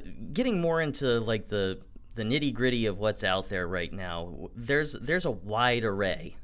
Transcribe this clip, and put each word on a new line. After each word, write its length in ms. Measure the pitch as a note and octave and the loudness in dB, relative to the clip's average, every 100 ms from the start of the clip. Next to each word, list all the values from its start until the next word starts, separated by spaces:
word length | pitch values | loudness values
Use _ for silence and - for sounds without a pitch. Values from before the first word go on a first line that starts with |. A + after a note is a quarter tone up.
| - - A2 | 0 -8 -4
getting 260 | D3 B3+ G3+ | 0 2 4
more 220 | E3+ E3 | 4 2
into, 400 | D#3+ A#2 C3+ A#2 | 2 0 2 2
like, 280 | A2 A2 F#2+ | 2 0 0
the, 340 | G#2 F#2+ F#2 - - - | 0 0 -2 -8 -16 -12
the 80 | - | -4
nitty-gritty 640 | A2 C#3 D3 A#2+ B2+ B2 A2 | 0 2 2 2 2 2 2
of 120 | G2+ | 2
what's 240 | G#2+ G2+ | 0 0
out 280 | G2+ F#2+ F#2 | 2 0 0
there 180 | F#2+ F2 | -2 -2
right 240 | F2+ E2+ | -2 -2
now, 320 | F#2 F2+ E2+ | -4 -6 -6
w-, 260 | E2+ E2 - | -6 -8 -10
there's, 400 | - A#2 C#3+ D3+ | -8 0 2 2
there's 320 | C#3+ - F3 E3+ | -2 0 0 0
a 40 | |
wide 540 | G#2 G2 G#2+ B2 A#2+ | -2 -2 2 4 4
array 520 | A2 G2 G2 D#2+ E2 - | 2 2 0 0 -6 -10